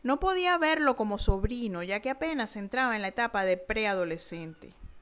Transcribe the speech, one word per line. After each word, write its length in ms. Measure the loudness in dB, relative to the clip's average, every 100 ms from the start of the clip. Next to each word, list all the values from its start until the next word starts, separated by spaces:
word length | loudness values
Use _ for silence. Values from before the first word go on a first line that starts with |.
No 180 | 0 2
podía 380 | 2 2 2 4
verlo 380 | 4 4 4 2
como 240 | 0 2
sobrino, 640 | 2 2 0 -2 -4 -4
ya 180 | -2 -2
que 80 | -2
apenas 460 | -2 -2 -2 -4 -6
entraba 400 | -4 0 0 0
en 60 |
la 60 | -2
etapa 360 | -2 0 2 2
de 120 | 2
preadolescente. 1160 | 0 0 2 0 -2 -4 -8 -10 -10 -12 -20 -18 -18 -18